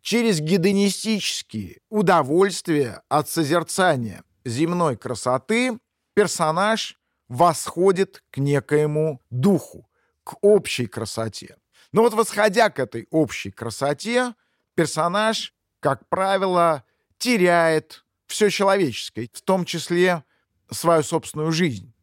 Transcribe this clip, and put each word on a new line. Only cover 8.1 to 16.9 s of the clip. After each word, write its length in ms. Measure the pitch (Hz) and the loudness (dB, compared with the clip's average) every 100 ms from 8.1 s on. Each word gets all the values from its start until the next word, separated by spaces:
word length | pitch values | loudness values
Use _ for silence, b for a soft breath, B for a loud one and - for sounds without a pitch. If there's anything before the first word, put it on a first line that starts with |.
| - _ | -6 _
к 60 | - | -4
некоему 840 | 139 143 - 147 151 151 156 135 _ | 0 0 0 0 0 0 -2 -4 _
духу, 580 | 123 190 180 - - _ _ _ _ | 0 2 2 -2 -20 _ _ _ _
к 120 | - - | -20 0
общей 460 | 202 208 - - 120 | 4 4 2 -6 -6
красоте. 680 | - 107 - 113 - - - _ b b | -6 -8 -6 -8 -10 -18 -20 _ b b
Но 100 | 190 | 2
вот 120 | 226 | 2
восходя 560 | 220 226 202 214 196 220 | 2 -2 2 2 4 2
к 100 | - | 0
этой 280 | 127 117 - | -6 -8 -4
общей 400 | 160 139 - 101 | 0 0 -2 -12
красоте, 840 | - 113 - 135 147 214 247 247 220 _ _ _ - | -10 -10 -4 -4 -2 -2 -2 -2 -6 _ _ _ -2
персонаж, 760 | 156 156 170 196 220 220 - _ _ _ | -2 0 -2 0 -2 -4 -8 _ _ _
как 280 | 147 135 _ | -2 -2 _
правило, 760 | 180 190 196 190 180 170 151 _ | -2 0 0 2 2 2 0 _